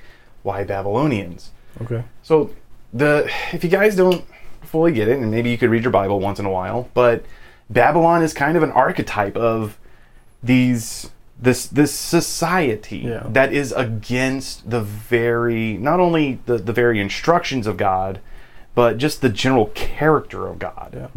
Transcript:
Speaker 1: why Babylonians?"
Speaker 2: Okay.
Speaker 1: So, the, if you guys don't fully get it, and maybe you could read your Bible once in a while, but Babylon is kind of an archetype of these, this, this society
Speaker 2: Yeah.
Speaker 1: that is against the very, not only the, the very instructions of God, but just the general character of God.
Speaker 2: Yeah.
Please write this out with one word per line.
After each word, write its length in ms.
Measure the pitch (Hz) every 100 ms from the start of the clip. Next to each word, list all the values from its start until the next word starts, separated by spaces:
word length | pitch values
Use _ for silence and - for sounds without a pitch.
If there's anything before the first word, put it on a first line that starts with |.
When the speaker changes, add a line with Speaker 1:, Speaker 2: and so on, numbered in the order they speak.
| - - - -
Speaker 1:
why 200 | 101 98
Babylonians?" 880 | 98 98 98 107 151 113 87 85 - - - -
Speaker 2:
Okay. 220 | 117 113 117 -
Speaker 1:
So, 260 | - 160 147 - - - -
the, 360 | 117 147 147 127 - -
if 100 | 170
you 60 | 175
guys 260 | 190 214 190
don't 280 | 185 180 - - - -
fully 280 | - 160 170
get 160 | 127 104
it, 120 | 139
and 100 | 110
maybe 200 | 110 120
you 60 | 117
could 100 | 120
read 140 | 113
your 80 | 120
Bible 280 | 107 98 101
once 200 | 98 98
in 60 | 101
a 40 |
while, 380 | 92 92 107 127 -
but 280 | 123 117 - - - - -
Babylon 540 | 110 120 156 165 170
is 100 | 160
kind 240 | - 139 170
of 60 |
an 80 | 151
archetype 640 | 123 143 185 123 - 101 110
of 400 | 117 113 107 - - - - - - -
these, 680 | 120 127 127 120 - - - - - -
this, 280 | 120 120 -
this 240 | 127 147
society 1040 | - - 170 156 - 165 185 147 107 - 92
Speaker 2:
Yeah. 240 | 64 113 107
Speaker 1:
that 260 | 113 131
is 180 | 143 135
against 960 | - 120 110 104 123 131 135 - - -
the 120 | 120
very, 960 | 104 104 110 120 117 117 120 113 113 101
not 220 | 123 175
only 400 | 180 165 147 120 -
the, 120 | 120
the 160 | 95
very 260 | 113 120 110
instructions 680 | 101 - - 170 - 135 107
of 100 | 95
God, 420 | 101 92 95 98 - - - - -
but 240 | - 117 113
just 240 | 147 -
the 80 | 131
general 380 | 98 131 131 107 -
character 720 | - - 151 147 - 98 92
of 100 | 90
God. 300 | - - -
Speaker 2:
Yeah. 140 | - 131